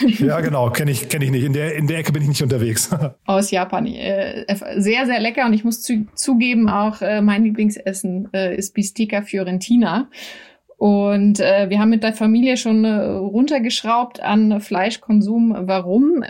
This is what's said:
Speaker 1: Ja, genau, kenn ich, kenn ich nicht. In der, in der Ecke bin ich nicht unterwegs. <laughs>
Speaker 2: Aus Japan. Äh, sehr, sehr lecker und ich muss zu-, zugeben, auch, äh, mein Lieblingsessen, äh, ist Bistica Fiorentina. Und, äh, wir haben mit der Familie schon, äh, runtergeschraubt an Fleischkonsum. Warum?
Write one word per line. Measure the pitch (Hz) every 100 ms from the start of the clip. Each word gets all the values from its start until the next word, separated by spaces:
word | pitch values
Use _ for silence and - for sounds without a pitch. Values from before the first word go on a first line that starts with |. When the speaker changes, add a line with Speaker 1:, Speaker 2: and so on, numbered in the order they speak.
| 254 214 139
Speaker 1:
Ja, | 156
genau, | 160 143 120
kenn | 127 147
ich, | 123 -
kenn | 156
ich | 135
nicht. | 131
In | 139
der, | 139 156 156
in | 147
der | 160
Ecke | 156
bin | 151
ich | 147
nicht | 139
unterwegs. | 131 127 117 110 - 165 143
<laughs> | - -
Speaker 2:
Aus | 196 202
Japan. | 185 180 185 -
Äh, | - - 196 - - - 202 - -
sehr, | 196 240 254
sehr | 240
lecker | 226 233 240
und |
ich | 214
muss | 233 226
zu-, | - 220 214 -
zugeben, | - 240 247 233 214
auch, | 196 214 214
äh, | 202 214
mein | 208 202
Lieblingsessen, | 220 214 214 208 190 190 185 185 -
äh, | 190 185 185
ist | 190
Bistica | - 202 - 214 202
Fiorentina. | 202 196 180 185 208 240 196 196 277 - - - - _ _ _
Und, | 208 202 202 202 208 202
äh, | 190 196 190
wir | 208
haben | 214
mit | 226
der | 220
Familie | 220 220 226 262 254
schon, | 226 220 220
äh, | 214
runtergeschraubt | - 190 196 214 294 285 233 - 220 233 240 -
an | - 208 214 208
Fleischkonsum. | - 180 202 - - 208 202 233 233 202 185
Warum? | 190 175 214 285 330